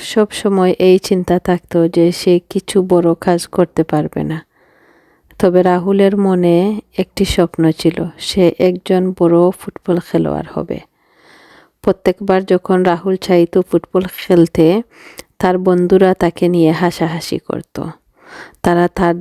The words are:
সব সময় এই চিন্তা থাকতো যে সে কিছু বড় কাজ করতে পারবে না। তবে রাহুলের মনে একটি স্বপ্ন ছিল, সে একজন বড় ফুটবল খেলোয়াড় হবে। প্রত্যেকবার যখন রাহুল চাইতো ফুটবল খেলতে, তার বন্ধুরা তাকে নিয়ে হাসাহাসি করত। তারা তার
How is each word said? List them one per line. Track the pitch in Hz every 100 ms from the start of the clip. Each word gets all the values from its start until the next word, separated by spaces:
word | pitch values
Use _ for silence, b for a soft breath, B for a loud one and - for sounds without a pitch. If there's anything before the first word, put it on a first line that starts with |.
সব | - 220 208
সময় | - 208 196 185 -
এই | 185 185
চিন্তা | - 185 180 180
থাকতো | - 175 - 170 165
যে | 175 170
সে | 170 190 175 -
কিছু | 196 - 196
বড় | 185 175 170 165
কাজ | 196 175 -
করতে | - 170 -
পারবে | 160 151 156 -
না। | 151 160 - b b b b b b b b b
তবে | 190 180
রাহুলের | 180 180 180 196 196 202
মনে | 196 185 175 170 196 214 - -
একটি | 185 - 196
স্বপ্ন | - 170 - 160
ছিল, | 156 165 - 170 -
সে | - - 175 -
একজন | 185 180 - 185 185 185
বড় | 170 170 180
ফুটবল | - - - - 175
খেলোয়াড় | - 165 160 - 156
হবে। | - 170 - - b b b b b b b b b
প্রত্যেকবার | - 190 190 180 196 190
যখন | 190 180 - 185
রাহুল | 185 170 185 190
চাইতো | - 180 170 185
ফুটবল | 175 170 - 185 185 -
খেলতে, | - 180 165 - 160 202 - B B B B -
তার | 185 185
বন্ধুরা | 185 180 180 190 190
তাকে | 185 170 - 175
নিয়ে | 175 160
হাসাহাসি | 160 175 - 160 165 - -
করত। | - - - - 165 - _ _ B B B B
তারা | - 175 175
তার | - 175 170